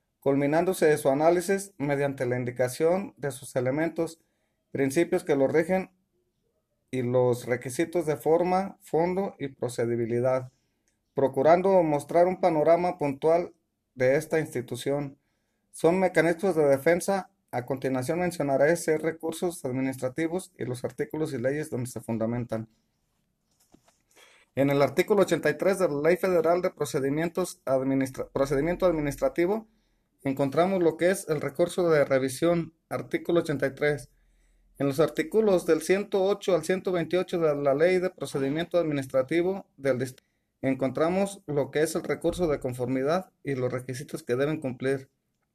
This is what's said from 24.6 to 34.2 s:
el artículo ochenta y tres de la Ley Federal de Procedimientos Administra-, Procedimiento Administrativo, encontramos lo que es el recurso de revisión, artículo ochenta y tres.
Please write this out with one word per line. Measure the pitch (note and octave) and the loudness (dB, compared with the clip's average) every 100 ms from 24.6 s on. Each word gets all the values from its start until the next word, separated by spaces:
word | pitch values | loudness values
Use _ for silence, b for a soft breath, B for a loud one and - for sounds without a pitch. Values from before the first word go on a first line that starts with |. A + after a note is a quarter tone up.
| C#3 | 2
el | C#3 | 4
artículo | C3+ C3 F3+ G#3 | 2 2 2 2
ochenta | F3+ D#3 D3+ | 2 2 0
y | D3 | 0
tres | F3 F#3 | 0 2
de | E3+ | 0
la | C#3+ | 2
Ley | D#3 F3+ | 2 2
Federal | F#3+ F3 D#3+ F3+ | 2 2 4 2
de | F3+ | 0
Procedimientos | - D3 D3 C3+ D3 E3+ F#3 F3+ - | -4 -4 -2 -2 -2 -2 -4 -6 -6
Administra-, | - C3+ C3 C3+ C3+ - - | -2 0 0 0 -2 -6 -6
Procedimiento | C3 C#3 C#3 D#3 F3 F3+ | -2 0 0 -2 0 0
Administrativo, | D#3+ D3 C#3 C3+ - F3 A3 - _ _ _ _ _ | 0 -2 -2 -2 0 0 -2 -6 _ _ _ _ _
encontramos | C#3 C3+ C#3 C#3 F3+ F#3+ | -4 -2 -2 0 2 2
lo | E3 D#3 | 0 2
que | E3+ | 0
es | F#3+ - | 0 -2
el | D3 | -4
recurso | C#3 C3+ F3 - F3 | -2 0 0 0 2
de | D3+ | 4
revisión, | C3+ C3+ C3 B2+ E3+ E3+ E3 _ - | 4 2 0 0 0 0 -2 _ -10
artículo | B2+ B2 E3 - E3+ | -10 -6 -6 0 0
ochenta | E3 C#3 C#3 | 0 -2 -2
y | |
tres. | C3+ D3 C#3+ - _ | 0 -2 -2 -6 _